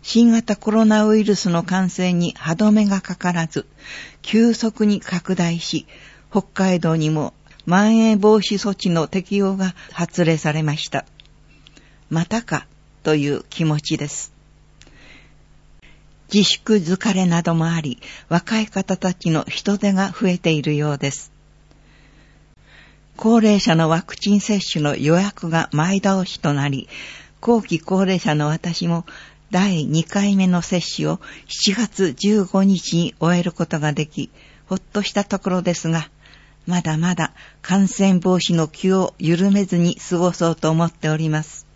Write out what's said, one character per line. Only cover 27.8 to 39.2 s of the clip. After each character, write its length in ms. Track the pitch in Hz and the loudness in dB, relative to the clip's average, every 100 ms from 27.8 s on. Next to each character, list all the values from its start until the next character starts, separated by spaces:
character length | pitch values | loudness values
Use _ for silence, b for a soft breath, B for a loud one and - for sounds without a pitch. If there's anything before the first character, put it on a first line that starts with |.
高 220 | - 185 | -2 0
齢 160 | 190 185 | 2 0
者 160 | - 151 | 0 0
の 120 | 151 | 0
私 400 | 160 175 170 170 | -2 -4 -4 -2
も 180 | 170 - B B B - | -4 -6 B B B -4
第 340 | 180 196 175 143 | 0 2 0 0
二 180 | 156 | -2
回 320 | 160 202 202 196 | -2 -2 0 2
目 120 | 185 | 2
の 140 | 180 | 0
接 340 | - 180 - - | 0 -4 -4 -4
種 120 | 151 | -4
を 120 | 170 B B B | -4 B B B
七 260 | - - | -2 -2
月 400 | 196 220 - 190 | 0 -2 0 -2
十 300 | 127 202 214 | 0 0 2
五 200 | 180 196 | 2 2
日 340 | 196 185 - 170 | 2 2 0 -2
に 180 | 170 - | -2 -2
終 200 | 165 175 | 0 2
え 40 | |
る 80 | 175 | 0
こ 140 | - 160 | -4 -6
と 140 | 160 | -2
が 140 | 151 | -2
で 120 | 147 151 | -4 -6
き、 240 | - 139 b b b - | -8 -10 b b b -8
ほ 80 | 190 | -8
っ 40 | |
と 220 | - 208 | -6 -6
し 100 | 196 | -4
た 100 | 202 | -4
と 160 | 202 196 | -4 -4
こ 100 | 196 | -2
ろ 100 | 180 | -2
で 120 | 175 | -2
す 140 | - 165 | -2 -2
が、 220 | 165 156 _ b b b b - | -4 -4 _ b b b b -4
ま 160 | 180 | -4
だ 160 | 165 156 | -2 -2
ま 180 | 170 180 | -2 -2
だ 160 | 160 B B B | -4 B B B
感 260 | - 185 190 | -2 0 2
染 320 | - 196 180 | 2 2 2
防 180 | 185 180 | 2 0
止 140 | - | 2
の 140 | 170 156 | 0 0
気 240 | - 185 | -2 0
を 220 | 190 185 | 0 0
緩 340 | - | -2